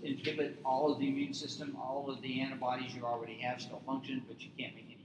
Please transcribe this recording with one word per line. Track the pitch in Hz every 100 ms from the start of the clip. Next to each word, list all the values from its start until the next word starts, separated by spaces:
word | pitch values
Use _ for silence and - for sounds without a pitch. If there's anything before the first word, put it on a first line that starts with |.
inhibit | 147 135 151 151 139 -
all | 131 131 151
of | 131
the | 139
immune | 139 143
system. | - 143 - 143 135
All | 127 139 139
of | 127
the | 131 127
antibodies | 135 131 123 127 123
you | 123
already | 120 117 113 110
have | 123 123
still | - 107
function, | 131 135 - 131 -
but | 113
you | - -
can't | 123 -
make |
any | - -